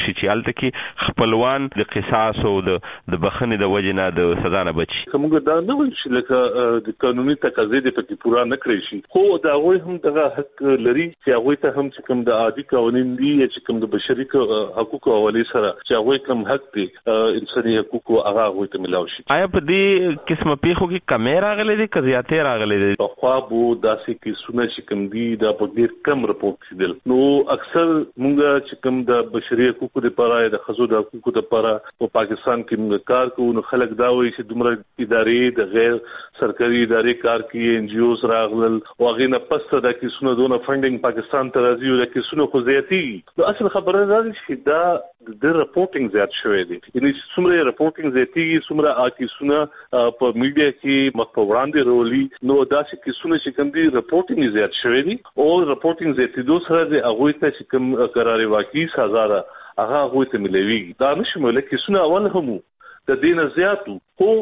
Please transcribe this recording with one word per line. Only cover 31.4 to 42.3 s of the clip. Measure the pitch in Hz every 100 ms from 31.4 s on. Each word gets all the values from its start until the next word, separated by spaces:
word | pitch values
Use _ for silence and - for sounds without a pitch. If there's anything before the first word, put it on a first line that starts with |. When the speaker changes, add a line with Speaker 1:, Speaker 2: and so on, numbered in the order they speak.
| - 113 110 107 - -
Speaker 2:
په | 117 113
پاکستان | 104 110 131 117
کې | 113 110
موږ | 107 101 -
کار | 127 127 127
کوو، | 120 113
نو | -
خلک | 131 113 107
دا | 123
وایي | 123 120 113
چې | 107
دومره | 117 120 113 - -
ادارې، | 110 113 110 120 123 120
د | 95 113
غیر | 117 117 - - - -
سرکاري | 113 98 120 120
ادارې | 113 113 120 120
کار | 120 113 113
کوي، | 117 117 113
این | 104
جی | 110
اوز | 120 113 117
راغلل | 113 107 113 113 110 - -
او | 120
هغې | 113 131
نه | 127 -
پس | 151 -
ته | 135
دا | 123 123
کیسونه | 123 - 131 120
دونه | 131 120
فنډینګ | 135 139 135 123
پاکستان | 123 113 - 139 127
ته | 131 120
راځي | 120 131
او | 127
دا | 123
کیسونه | 127 -